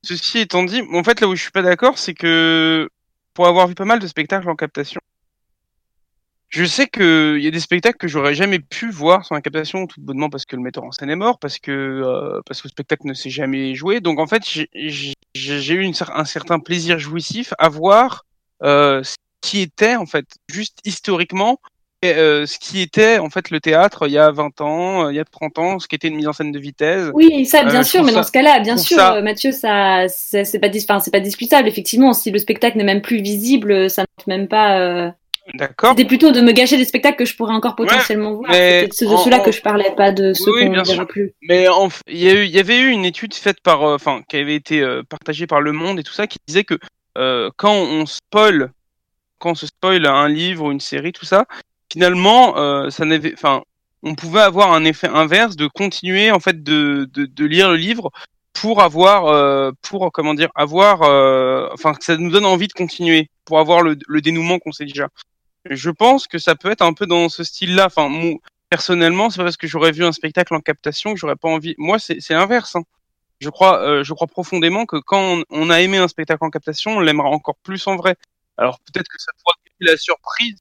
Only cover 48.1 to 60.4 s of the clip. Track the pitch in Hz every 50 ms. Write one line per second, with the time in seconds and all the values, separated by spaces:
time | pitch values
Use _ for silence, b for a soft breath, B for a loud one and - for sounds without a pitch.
48.1 | - - _ _ - 208 214 208 185 147 131 135 _ _ _ _ _ _ _ _
49.1 | _ _ _ _ _ _ - 170 165 - - 151 _ _ - 185 190 180 156 143
50.1 | 135 139 147 147 147 156 170 180 185 165 151 147 139 139 - - 143 139 139 175
51.1 | 170 - 170 - 190 196 254 B B B B _ _ _ _ _ - 160 180 180
52.1 | 180 180 185 202 226 247 254 220 - - 147 143 143 139 139 139 139 - 165 156
53.1 | 160 156 147 160 - - - 147 135 131 - _ _ _ _ _ _ _ - 151
54.1 | 160 143 170 165 165 214 214 196 165 190 208 185 165 160 156 160 151 - - 156
55.1 | 110 151 160 151 170 202 233 226 185 147 151 143 _ - 202 196 - - - 180
56.1 | 185 196 208 220 214 175 - 190 180 160 147 147 156 151 147 143 143 143 139 131
57.1 | 131 139 143 135 135 143 151 151 156 175 196 190 170 165 165 202 233 233 190 143
58.1 | B B B B _ _ _ _ _ - - 214 226 208 196 165 151 160 180 190
59.1 | 208 202 175 151 151 147 143 139 139 135 135 135 131 _ - - - 196 185 170
60.1 | - - 151 151 151 147